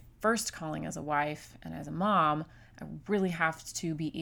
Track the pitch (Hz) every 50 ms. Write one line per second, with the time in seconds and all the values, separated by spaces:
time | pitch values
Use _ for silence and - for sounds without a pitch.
0 | - - - - - 220 233 226 - - - - 165 156 151 156 156 156 156 165
1 | 143 151 151 143 147 151 151 147 - - - - - 160 160 156 147 147 156 160
2 | 190 214 202 180 160 151 151 151 156 - - - - - - - 156 151 156 151
3 | - - 208 202 190 185 170 165 170 160 160 - - - - - - 165 160 151
4 | 165 151 - 160